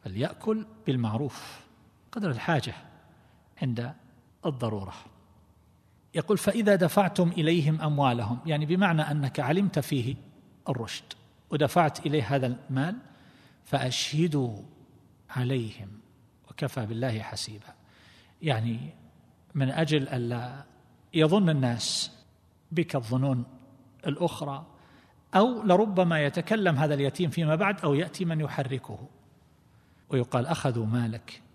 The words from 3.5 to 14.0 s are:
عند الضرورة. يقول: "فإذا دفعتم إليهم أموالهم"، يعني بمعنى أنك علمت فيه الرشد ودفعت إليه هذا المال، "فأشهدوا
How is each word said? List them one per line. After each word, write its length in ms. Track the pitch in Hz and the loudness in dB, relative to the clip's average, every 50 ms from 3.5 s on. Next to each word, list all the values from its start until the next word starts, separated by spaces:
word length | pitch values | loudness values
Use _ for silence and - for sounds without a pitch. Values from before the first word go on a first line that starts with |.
| _ - - | _ -4 -4
عند 320 | 131 120 110 117 123 151 - - - - - _ _ _ _ - | -2 -2 -4 -6 -8 -10 -14 -20 -20 -20 -20 _ _ _ _ -6
الضرورة. 480 | 165 147 123 123 113 110 104 98 92 - - - - - _ _ _ _ _ _ _ _ _ _ _ _ _ _ _ _ _ _ _ - | -6 -4 -2 -4 -4 -4 -4 -6 -8 -12 -16 -20 -20 -20 _ _ _ _ _ _ _ _ _ _ _ _ _ _ _ _ _ _ _ -6
يقول: 240 | 165 151 - 208 185 | -6 0 2 0 2
"فإذا 380 | - 208 196 233 220 208 202 | 2 0 0 2 4 4 6
دفعتم 520 | 180 180 165 - - 196 180 - - 180 170 | 6 4 4 4 4 2 4 4 2 2 2
إليهم 520 | 175 180 156 156 170 175 143 151 156 156 | 2 2 2 4 4 4 4 4 2 2
أموالهم"، 580 | 156 156 147 143 143 131 120 120 107 104 123 123 - | 0 0 2 4 4 4 4 2 0 -2 -4 -4 -2
يعني 200 | 165 156 147 151 | -2 0 0 0
بمعنى 360 | 143 175 185 202 190 170 156 151 | 0 2 4 4 4 4 4 2
أنك 380 | 147 147 151 139 135 - - | 0 0 0 -2 -2 -2 -2
علمت 380 | 135 123 156 185 202 185 - 156 | 0 2 2 2 2 2 0 0
فيه 360 | 139 - - 135 113 123 147 - - - - - - - - _ _ - | -2 0 -2 -2 0 -2 -4 -6 -12 -20 -20 -20 -20 -20 -20 _ _ -4
الرشد 360 | 135 120 113 110 - - - - - - - - _ _ _ _ | -4 -4 -4 -8 -10 -12 -12 -14 -18 -18 -18 -20 _ _ _ _
ودفعت 560 | - 147 147 135 - 180 170 147 - - - | -2 0 0 2 4 4 4 4 2 -2 -4
إليه 300 | 156 139 151 117 98 139 | 0 0 0 0 2 0
هذا 100 | 139 131 | 0 0
المال، 500 | 123 123 - - - 135 131 139 175 208 254 - - - - - - - - - - - _ _ | 0 -4 -4 -6 -4 -2 -2 -2 -2 -4 -8 -12 -20 -20 -20 -20 -20 -20 -20 -20 -20 -20 _ _
"فأشهدوا 1000 | - - 135 131 131 123 - | -4 -2 -2 0 -2 -2 -4